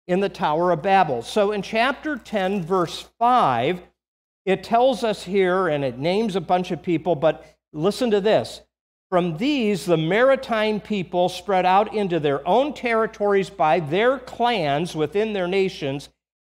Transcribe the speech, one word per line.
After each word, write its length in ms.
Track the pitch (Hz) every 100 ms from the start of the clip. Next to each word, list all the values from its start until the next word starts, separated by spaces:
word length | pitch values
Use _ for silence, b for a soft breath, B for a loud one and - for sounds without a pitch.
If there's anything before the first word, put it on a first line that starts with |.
| -
in 140 | 180
the 80 | 196
Tower 420 | 196 180 170 180
of 120 | 170
Babel? 400 | 196 190 165 120
So 280 | 113 214 202
in 120 | 208
chapter 540 | - 220 247 269 311 277
ten, 460 | - 214 185 202
verse 460 | 160 190 170 - - -
five, 640 | 240 220 165 117 135 180 - _ _ _ _ _
it 180 | 196 190
tells 400 | - 233 262 247
us 220 | 233 202
here, 420 | - 196 185 185 180
and 160 | 147
it 160 | 135 123
names 380 | 156 196 226 185
a 40 |
bunch 300 | 147 180 180
of 120 | 165
people, 340 | - 165 185 156
but 280 | 156 151 B B _
listen 380 | 151 185 202 247
to 80 | 202
this. 400 | 202 165 110 - _ _ _ _ -
"From 280 | 180 180 156
these, 480 | 262 294 214 196 175
the 100 | 160
maritime 840 | 160 202 262 262 262 220 214 208
people 480 | - 208 170 180 180
spread 360 | - - 190 180
out 280 | 190 214
into 260 | 214 196 170
their 260 | 147 143 175
own 280 | 220 285
territories 760 | - 240 226 220 - 202 196 190
by 300 | - 156 175
their 380 | 147 180 240 269
clans 760 | - - 240 226 147 143 170
within 380 | 160 151 202 220
their 160 | 202 175
nations, 640 | 196 190 - 139 139 - _ _ _